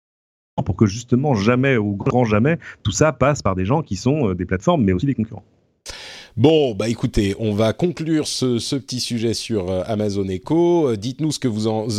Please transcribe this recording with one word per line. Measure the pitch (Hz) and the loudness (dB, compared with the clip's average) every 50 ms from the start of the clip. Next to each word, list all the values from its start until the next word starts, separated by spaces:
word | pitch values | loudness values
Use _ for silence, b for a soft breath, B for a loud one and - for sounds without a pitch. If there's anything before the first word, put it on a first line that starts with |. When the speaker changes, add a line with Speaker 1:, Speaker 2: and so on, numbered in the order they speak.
| _ _ _ _ _ _ _ _ _ _ - - - | _ _ _ _ _ _ _ _ _ _ -8 -6 -4
Speaker 1:
pour | - 92 | -2 0
que | - 113 98 | 2 2 2
justement | 95 120 - - 127 123 143 151 127 | 2 -2 -4 0 0 0 2 2 0
jamais, | 101 95 113 123 127 131 139 135 113 | 2 2 2 2 4 4 2 2 2
au | 104 104 101 | 0 0 -2
grand | 95 110 131 117 123 123 | -2 -2 0 2 2 2
jamais, | 110 107 104 113 147 165 160 B B B B B | 4 4 2 4 2 0 -2 B B B B B
tout | - | -4
ça | 92 - 151 156 147 | 0 2 2 2 2
passe | - 127 139 147 - | 2 2 2 2 2
par | - 101 95 | 0 -2 -2
des | 92 92 | 0 0
gens | 98 135 165 - | 0 0 0 -2
qui | - 98 | -4 -6
sont, | 90 - 123 147 156 131 98 | -4 0 0 0 2 2 0
euh, | 92 | 0
des | 90 92 | -2 -4
plateformes, | - 92 92 - 175 175 156 110 | -4 -4 -2 2 2 2 4 4
mais | 95 | 2
aussi | 92 90 - | 2 2 0
des | 139 127 | -2 -2
concurrents. | - 110 - 107 101 - _ _ _ _ _ _ _ - B B B B B B B B B B 110 | -2 -4 -6 -6 -16 -18 _ _ _ _ _ _ _ -18 B B B B B B B B B B 4
Speaker 2:
Bon, | 117 151 160 156 143 127 107 | 4 6 6 6 4 2 0
bah | 95 107 113 | -2 -2 -2
écoutez, | 120 - - 117 - 120 104 98 98 - | -2 -2 -2 -2 0 0 0 0 0 -2
on | 113 107 104 | -2 -2 0
va | 101 110 110 104 | 2 2 2 2
conclure | - 170 180 - - 165 156 160 151 135 - | 0 -2 -2 -2 -2 -4 -2 0 0 -2 -2
ce, | - - 135 127 120 113 | -4 -2 0 0 0 0
ce | - - 147 | -2 -2 -4
petit | 135 120 - 131 123 | -6 -6 -6 -8 -8
sujet | - - 120 117 110 117 107 | -6 -4 -4 -2 -2 -2 -2
sur, | - - - 113 101 90 90 | -2 -4 -4 -4 -4 -2 -2
euh, | 95 92 90 113 | -2 -4 -2 -2
Amazon | 110 104 107 104 98 101 98 95 | -2 -2 -2 -2 -2 -2 -2 -2
Echo. | 92 92 - - 151 165 170 170 175 170 156 131 | -4 -6 -4 -2 0 2 2 2 2 2 2 0
Euh, | 113 | 0
dites-nous | 101 98 131 131 - 156 156 | -2 -4 -6 -6 -4 -4 -4
ce | 139 - | -2 -2
que | - 127 | -2 -2
vous | 104 107 107 | -2 0 0
en | 110 110 110 107 117 107 | 0 0 -2 -2 -2 0